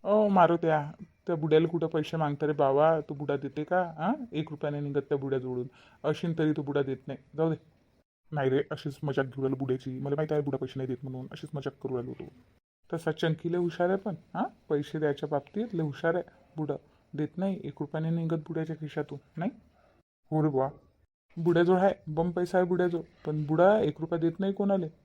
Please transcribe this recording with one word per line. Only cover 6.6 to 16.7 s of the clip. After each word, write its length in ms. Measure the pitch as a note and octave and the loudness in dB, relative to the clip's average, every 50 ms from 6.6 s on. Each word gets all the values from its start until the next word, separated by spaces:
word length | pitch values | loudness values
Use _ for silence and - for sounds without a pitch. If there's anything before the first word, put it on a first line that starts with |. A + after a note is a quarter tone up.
बुडा 200 | C#3+ C#3 C#3+ C#3+ | -2 -2 0 0
देत 140 | C#3 C3+ C3 C3 - - | 0 0 -4 -8 -8 -12
नाही, 100 | C3+ - - _ - | -12 -12 -12 _ -2
जाऊ 140 | D3 D#3+ E3 | 0 0 0
दे. 60 | D#3+ - - _ _ _ _ _ _ _ _ _ _ _ _ _ | 0 -2 -6 _ _ _ _ _ _ _ _ _ _ _ _ _
नाही 180 | D#3 D3+ C#3 C3 | -4 0 0 2
रे, 120 | C3 C#3 C#3+ - | 2 2 0 -2
अशीच 260 | D#3 C3+ - D3+ C#3 - | -6 -8 -6 -8 -8 -4
मजाक 240 | - D3 C3+ C#3+ C3+ | -4 -2 0 0 -2
घेऊ 160 | C3 A#2+ C#3 | -2 -4 -4
राहिलो 140 | C3+ C3 C3+ | -2 -2 -2
बुड्याची. 420 | C3 C#3 C3 C3 C3 - C3 B2+ B2+ | -2 -2 -2 -2 -2 -2 -8 -8 -6
मला 160 | C3+ C#3 C#3+ | -4 -4 -2
माहित 180 | D3 D#3 D3+ | -2 0 0
आहे 80 | D#3 D3+ | 0 0
बुडा 160 | C#3+ C#3+ C3+ | 0 0 -2
पैसे 160 | C3 C3 B2+ - | -4 -4 -6 -6
नाही 100 | C3+ C3 | -6 -6
देत 100 | C3 B2+ A#2+ | -6 -6 -8
म्हणून, 240 | C#3+ C3+ C3 B2+ B2+ A2+ | -8 -10 -8 -10 -10 -12
अशीच 180 | - - - D3+ - | -12 -14 -14 -10 -10
मजाक 180 | C#3+ C3+ C#3+ - _ - | -6 -6 -6 -8 _ -8
करू 100 | C3 C3 | -6 -4
राहिलो 180 | B2 A#2+ B2+ - - | -4 -6 -6 -10 -12
होतो. 140 | A#2+ - - - _ _ _ _ _ _ _ _ _ _ | -14 -16 -16 -20 _ _ _ _ _ _ _ _ _ _
तसा 200 | - E3 - E3 | -8 -4 -2 -2
चंकीला 460 | D#3 - - E3 D#3 D#3+ - E3+ E3+ F3+ | -2 0 0 0 0 0 -2 -2 0 0
हुशार 300 | F3 E3+ E3 - F3 F3 | 0 -2 0 0 0 2
आहे 100 | F#3+ G3 | 2 0
पण, 160 | - A3 F3 - - _ - | -2 -6 -8 -8 -12 _ -4
हां, 100 | E3 A3 G4+ - _ _ _ | -4 -4 -4 -6 _ _ _
पैसे 280 | D#3 D3 D3 - - D#3+ | -2 -2 -2 -2 -4 0
द्यायच्या 300 | D3+ D3 C#3+ C#3+ - D3 | 0 0 0 0 -4 -2
बाबतीत 380 | D3+ C#3+ C#3 - - G#3 A3+ A#3+ | -2 -4 -4 -4 -6 -6 -4 -4
लय 100 | G3 E3 | -2 -2
हुशार 320 | D#3+ D3+ C3+ - - E3 E3+ | -2 -2 -4 -2 0 0 0
आहे. 100 | F3+ E3+ - _ _ _ _ _ | 0 -2 -6 _ _ _ _ _
बुडा 180 | D#3 D#3 C#3+ | -6 -4 -4